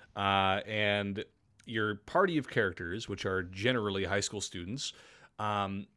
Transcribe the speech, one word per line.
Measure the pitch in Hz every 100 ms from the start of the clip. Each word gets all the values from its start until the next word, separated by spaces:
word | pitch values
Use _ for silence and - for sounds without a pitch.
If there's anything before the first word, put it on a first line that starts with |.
| - -
uh, | 101 98 95 98 107
and | 107 104 104 101 98 - _ _ _ -
your | 110 107 104
party | - 175 190 156
of | 123
characters, | 127 98 87 87 101 -
which | 98 98
are | 95
generally | 90 92 113 127 104 95
high | 90 101
school | - 104
students, | - 92 87 135 - - - - - -
um, | 107 104 98 98 101